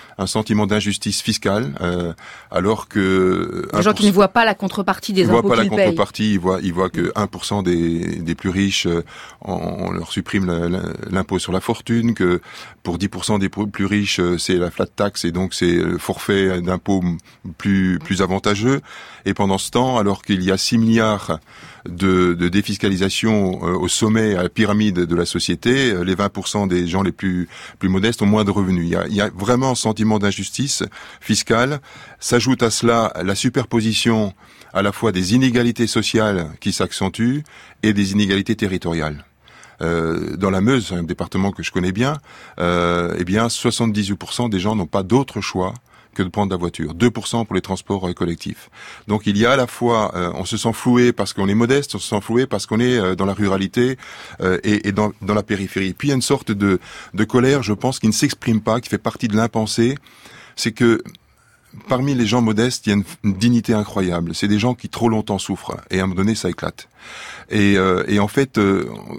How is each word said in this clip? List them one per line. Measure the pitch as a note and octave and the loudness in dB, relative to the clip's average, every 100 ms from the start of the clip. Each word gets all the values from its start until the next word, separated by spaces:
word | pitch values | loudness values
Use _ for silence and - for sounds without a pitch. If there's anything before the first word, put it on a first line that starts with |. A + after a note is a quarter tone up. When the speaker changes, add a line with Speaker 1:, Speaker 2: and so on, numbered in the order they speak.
| - - | -20 -6
Speaker 1:
un | F#2+ | -2
sentiment | A2 - G#2+ G2+ | -2 2 2 2
d'injustice | G#2+ G2+ G2 G#2+ - | 2 0 -2 -4 -4
fiscale, | - - G2+ G#2 C#3 - | -4 -2 0 0 -2 -4
euh, | F2 F2 E2+ D#2+ - - - | -4 -2 -4 -8 -16 -20 -6
alors | F2 F#2+ G#2+ - | -2 0 0 -2
que | G#2 F#2+ F#2+ F#2 F2+ F2 F2+ - | 0 2 4 4 2 -2 -6 -4
Speaker 2:
Les | - | 0
gens | G#3 | 2
qui | |
Speaker 1:
un | |
pour | G#3 | 4
cent | G3+ | 4
Speaker 2:
ne | |
voient | F#3+ F#3+ | 4 4
pas | A#3 | 4
la | A3+ G3 | 2 0
contrepartie | F#3+ - F#3+ F#3 - | -4 -4 -4 -4 -2
des | F#3+ | 2
Speaker 1:
Ils | F3+ | 4
voient | A#3 | 4
Speaker 2:
impôts | G3+ | 4
Speaker 1:
pas | A3+ | 2
la | |
Speaker 2:
qu'ils | G#3 | 2
payent. | G#3+ | 4
Speaker 1:
contrepartie, | F#3+ E3 G2 - G#2+ | 2 2 -2 0 0
ils | G2 | 2
voient, | F2+ F#2 | 2 0
ils | F#2 | -2
voient | E2+ F#2 | 0 -2
que | F#2+ F2 | 0 -2
un | G#2+ G2+ | 0 -4
pour | F2+ | -4
cent | - G#2 | -4 -2
des, | F2+ F2 E2+ E2+ E2+ E2 | 0 2 0 0 -4 -6
des | E2 | -6
plus | E2+ F#2+ | -4 -2
riches, | F#2 G2 - F2 | 0 0 0 0
euh, | E2+ - - - - | -2 -4 -16 -20 -16
on, | - | -8
on | F2 F2 F2+ F#2 | -6 -4 -6 -4
leur | F2+ E2 | -6 -6
supprime | - - G#2 F2+ | -6 -2 -2 0
la, | E2+ E2+ | 0 0
la, | F2+ E2+ - - | -2 -4 -8 -4
l'impôt | F#2 - F#2 | -4 -2 -4
sur | - | -2
la | F#2 | -2
fortune, | - A2+ - A#2 A#2 | -2 -4 0 0 0
que | G#2 F2+ F2 - - - - | 2 2 2 -2 -20 -20 -12
pour | F#2+ E2 | -6 -4
dix | G2 | -4
pour | F#2 | -4
cent | - G#2 | -2 0
des | F#2+ | 0
plus, | F#2+ G#2 | -2 -6
plus | - G2 | -2 0
riches, | G#2 G2+ - | 0 0 0
euh, | F2 F2 | 0 0
c'est | - F2+ | 0 0
la | F2 | 0
flat | - - | -2 -6
tax | - G2+ - | -2 -2 -2
et | F2+ | -4
donc | F2+ F#2 | -2 -4
c'est | - A2 E2+ | 0 2 2
le | E2+ F2 | 0 -2
forfait | - - - G2 F#2+ F#2 | -4 -6 0 2 2 0
d'impôt | F2 F#2 - F#2+ | -2 -2 0 0
m-, | F2+ E2+ - - F2+ - | 0 -4 -10 -18 -16 -8
plus, | G2+ G2 F#2 F2 | -2 0 0 -2
plus | - F#2 | -4 -2
avantageux. | F#2 F#2+ G#2 G2+ A#2+ C#3+ - - - - G2 | 0 0 0 0 2 0 -4 -20 -20 -8 -4
Et | |
pendant | F#2+ G2 F#2+ | 0 0 0
ce | - | 0
temps, | A#2+ C3 A#2+ | 0 2 2
alors | G2+ G2 | 2 0
qu'il | - F#2+ | -2 -2
y | F#2 | 0
a | F#2+ | 0
six | - A#2 | 2 2
milliards | A2+ A2+ A2 G#2 - D#2 _ - - - - | 4 4 4 0 -2 -6 _ -20 -20 -16 -14
de, | F2 F#2+ F#2 F2+ | -2 2 4 4
de | F2 F2 | 2 0
défiscalisation, | G2 G#2 G2 G#2 F#2 F#2+ - A2 G#2+ F#2+ F2+ | 0 0 -2 0 0 0 0 2 2 0 -2
euh, | E2+ F2+ | -4 -2
au | F2+ | -2
sommet, | - A2 A2 G#2+ | 0 2 2 2
à | F#2 | 0
la | F2+ | -2
pyramide | - G#2 G#2+ G#2+ F2+ | 0 0 2 2 0
de | E2+ | 0
la | E2+ E2+ | 0 0
société, | F2 - F2 A#2+ C3+ B2+ | -2 -2 -2 2 2 2
euh, | F2+ | 0
les | F2+ | 0
vingt | F2+ G2+ | 0 0
pour | G2+ - | -2 -4
cent | G#2+ G2 | -2 0
des | F2+ F2 | 0 0
gens | F#2+ | 0
les | F#2 | -2
plus, | - F#2+ F2+ E2+ - - - | -2 -4 -2 -6 -10 -20 -4
plus | F#2+ | 0
modestes | F#2+ A2 A#2 | 2 0 2
ont | G2+ | 2
moins | G#2+ | 4
de | G2+ | 2
revenus. | G2 F#2 F2 E2+ | 2 2 0 0
Il | |
y | F2 | -2
a, | E2 | 0
il | |
y | G2+ | 0
a | G2+ | -2
vraiment | F2+ G#2 B2 C3 | -2 0 2 2
un | |
sentiment | A#2+ A2 G2+ G#2+ G#2+ | 0 -2 0 2 2
d'injustice | G2+ G2 F#2+ - C#3 - - - - - | 0 -2 -6 -4 -4 -2 -6 -8 -20 -18
fiscale. | - G#2+ - A#2 C3 D3 - - - - | -2 -2 2 2 2 -2 -10 -20 -20 -10
S'ajoute | - A#2+ B2+ B2+ | 0 2 2 2
à | A2+ | 2
cela | - A#2 A#2 A2 - | 2 2 2 2 -2
la | F#2 | -2
superposition | G2 B2+ C#3 A#2 A#2 A2 G#2 A#2 A2 G2+ - - - - | 0 0 0 0 0 0 2 2 2 0 -6 -20 -20 -6
à | F#2+ | -2
la | G2+ | 0
fois | - A2 | 0 0
des | F#2 F2+ | 0 2
inégalités | B2 C3 A#2+ A#2+ A#2 A2+ | 2 4 4 2 0 0
sociales | A#2 - A2+ G#2+ F#2+ D#2 D#2+ | 0 0 2 2 0 -4 -6
qui | G#2 | -6
s'accentuent | - F#2 - G2 - A#2 D3 D3+ - - - | -2 -4 -2 -4 0 0 -2 -6 -18 -20 -2
et | G#2+ | 0
des | G2+ G2 | 2 2
inégalités | G#2 G2 G2 G2 G#2+ | 2 2 0 0 -2
territoriales. | G2+ F#2 E2+ E2 D2+ D2 - _ _ - - - | -2 -2 -2 -2 -4 -6 -16 _ _ -20 -20 -6
Euh, | E2 E2+ E2 E2 D2+ D#2 | -2 0 0 -2 -4 -2
dans | G2 | 0
la | F#2+ | 2
Meuse, | G#2+ C3+ G2+ | 2 2 -2
un | F2 | -6
département | E2 F2 F2+ F#2+ G2 | -6 -6 -4 -2 -2
que | F2 | -4
je | E2 | -6
connais | F#2 F2+ | -2 -2
bien, | F#2 C3 D3+ - - - - | -2 -2 -4 -10 -20 -20 -4
euh, | F2 F2 F2 F2 E2+ E2 | 0 2 2 0 -2 -4
eh | |
bien, | F2 G#2 A#2 | -2 0 0
soixante-dix-huit | - A#2+ - A2+ G#2 G#2 G2 | 0 -2 0 0 0 -2 -4
pour | - | -6
cent | - A#2+ | -4 -2
des | F#2+ | 0
gens | G2+ | 0
n'ont | A2 E2+ | -2 -2
pas | G2+ | -4
d'autre | F#2+ B2 C3+ G#2 | 2 2 2 -6
choix | - F#2 F#2 B2 _ - _ | -6 -4 -4 -6 _ -20 _
que | - | -4
de | F#2 | -4
prendre | G#2 G2 | 0 -2
la | F2+ | 0
voiture, | F2 - D#2 | -4 -4 -8
deux | E2 A#2+ | 2 2
pour | A2+ - | 2 -4
cent | A#2 | -4
pour | A2+ | -2
les | F#2 | -4
transports, | - F#2 - G2 F2+ | -2 -8 -4 -4 -4
euh, | |
collectifs. | F2 F2 E2 - - - - - - - | -2 -4 -4 -10 -12 -18 -20 -20 -18 -2
Donc | G#2+ G#2+ | -2 0
il | G2+ | 2
y | A#2 | 4
a | |
à | C3+ | 4
la | A#2+ | 2
fois, | - A#2+ A2+ G#2 F2+ | 0 2 2 0 -2
euh, | F2 | -4
on | E2 | -4
se | F#2+ A2 | -6 -2
sent | A#2 | -2
floué | A2 B2+ B2 B2 | -2 2 6 6
parce | - G2 | 2 -4
qu'on | - G2 | 0 0
est | |
modeste, | G#2+ A#2+ C#3 C#3 | 2 4 2 0
on | G#2 | -8
se | - | -4
sent | G#2 | -4
floué | - A#2+ C3 | 0 0 0
parce | G2+ - | -2 -2
qu'on | A2 | 0
est, | B2 A#2+ | 2 2
euh, | F#2 | 0
dans | F2+ G2 | 0 -2
la | |
ruralité, | F#2+ G2 G2 F#2+ B2 B2 C3 - - - - | 0 0 0 0 2 0 0 -12 -18 -18 -4
euh, | F#2 F#2 | 0 0
et, | A2 G#2 G2+ | 0 0 0
et | |
dans, | G2 G#2+ - | 0 -2 -2
dans | G2 | -2
la | G#2 | -2
périphérie. | G#2 G2 F#2+ G2 F#2+ | 0 -4 -4 -4 -4
Puis | - C#3+ | -2 -2
il | |
y | |
a | C3 | 0
une | |
sorte | - C#3 - | 0 -2 0
de, | G2+ G2+ F#2 - - - | 0 2 2 -2 -20 -12
de | F#2+ | -2
colère, | G#2+ B2+ C3 C#3+ | 2 4 4 2
je | G#2 | 0
pense, | G2+ B2+ - | 0 -2 0
qui | A2 | 0
ne | |
s'exprime | - C#3+ - B2 A2 | 2 0 0 0 0
pas, | - A#2+ | 2 -2
qui | - | -2
fait | G#2 | -4
partie | A#2 - A#2 | -4 -4 0
de | G#2+ | 0
l'impensé, | A2+ A2+ G#2+ - A#2+ C#3+ - - - - - - | 0 0 -2 2 2 0 -10 -20 -20 -20 -20 -6
c'est | A#2 | -6
que | - A#2+ A2 - - _ _ _ _ _ - - | 4 4 4 0 -18 _ _ _ _ _ -20 -2
parmi | B2+ C#3+ B2+ | 0 2 2
les | G#2 | 2
gens | B2 | 4
modestes, | A2 G#2+ B2+ - G#2+ | 2 2 2 0 0
il | |
y | |
a | G2+ | 0
une, | - - | 0 -4
une | G#2 | -2
dignité | F#2 A#2+ A#2+ A2 | 2 2 2 2
incroyable. | G#2+ G#2 G2+ F#2 F2 E2+ | 0 0 -2 0 0 -4
C'est | E2 G#2 | -2 0
des | G#2 | 2
gens | B2 | 0
qui | B2 - | -2 -8
trop | - A#2 | 0 0
longtemps | A2 G#2+ G2 | 0 -2 -4
souffrent | - F#2 - - - | -4 -8 -8 -12 -4
et | F#2+ | -2
à | |
un | F#2+ | 0
moment | F2+ | 0
donné, | G2+ | 0
ça | A2 F#2 | 0 -2
éclate. | - D#2+ - - _ - - - - - | -4 -8 -8 -20 _ -20 -16 -16 -18 -4
Et, | G#2+ G2+ G2 | 2 4 6
euh, | F#2+ F2+ - | 4 2 2
et | G2+ | 0
en | G2+ | 2
fait, | C#3 C3+ A2+ | 0 0 2
euh, | G2 F#2 B1 A1 - | 2 2 -2 -10 -14